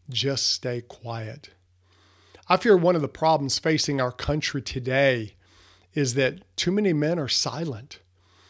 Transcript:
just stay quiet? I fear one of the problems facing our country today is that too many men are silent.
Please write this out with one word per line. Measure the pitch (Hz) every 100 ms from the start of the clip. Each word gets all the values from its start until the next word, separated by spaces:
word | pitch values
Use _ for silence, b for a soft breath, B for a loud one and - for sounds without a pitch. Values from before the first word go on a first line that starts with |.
| -
just | 120 135 135 -
stay | - 127 120
quiet? | 117 - 117 117 107 147 - _ _ _ b b b b b b b
I | 180
fear | 240 185
one | 175
of | 170
the | 143
problems | - 160 156 135 -
facing | 160 156 - 139
our | 127
country | - - 151 - 143
today | - 131 123 131 139 123 104 - b b b b b
is | 156 131
that | 127 131 165 - -
too | 175
many | 202 202
men | 151 151 175
are | 131
silent. | - 139 127 165 107 139 - _ _ b b